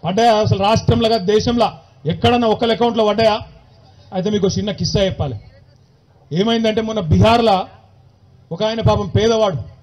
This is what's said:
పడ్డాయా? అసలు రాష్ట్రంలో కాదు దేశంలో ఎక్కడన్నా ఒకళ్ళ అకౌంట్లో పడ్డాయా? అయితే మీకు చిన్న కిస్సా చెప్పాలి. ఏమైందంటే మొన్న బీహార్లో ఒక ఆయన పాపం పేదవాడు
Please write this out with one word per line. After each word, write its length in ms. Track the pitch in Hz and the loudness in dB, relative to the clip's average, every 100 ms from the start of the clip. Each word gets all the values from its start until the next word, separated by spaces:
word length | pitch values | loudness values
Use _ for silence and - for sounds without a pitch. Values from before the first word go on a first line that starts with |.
పడ్డాయా? 300 | 160 190 233 | -4 0 2
అసలు 240 | 214 214 196 | 2 2 0
రాష్ట్రంలో 500 | 196 220 - 226 226 | 2 2 2 0 2
కాదు 160 | 220 | 0
దేశంలో 460 | 185 214 247 240 202 - - _ 147 | 2 0 0 0 -2 -4 -20 _ -8
ఎక్కడన్నా 420 | 165 233 240 226 | -2 0 2 0
ఒకళ్ళ 240 | 208 233 | 0 0
అకౌంట్లో 340 | 226 240 226 214 | 0 0 2 0
పడ్డాయా? 340 | 208 226 214 - - - - _ - - | 2 2 0 -6 -20 -20 -20 _ -20 -12
అయితే 180 | 190 185 | -6 -2
మీకు 160 | 208 190 | 0 0
చిన్న 240 | 185 208 | -2 -6
కిస్సా 340 | - 180 208 | -6 -4 0
చెప్పాలి. 300 | 190 - 151 107 - - _ _ _ _ _ _ _ | -2 -2 -8 -8 -16 -20 _ _ _ _ _ _ _
ఏమైందంటే 480 | 156 214 233 226 214 | -2 0 0 0 -2
మొన్న 200 | 220 220 | -4 -6
బీహార్లో 680 | 165 185 208 233 233 190 - - _ _ _ _ _ _ _ | 0 2 4 4 2 0 -2 -14 _ _ _ _ _ _ _
ఒక 100 | 165 | -6
ఆయన 180 | 220 226 | -4 0
పాపం 280 | 220 208 196 | 0 0 0
పేదవాడు 480 | 202 220 226 214 147 - - | 0 0 2 0 -2 -10 -18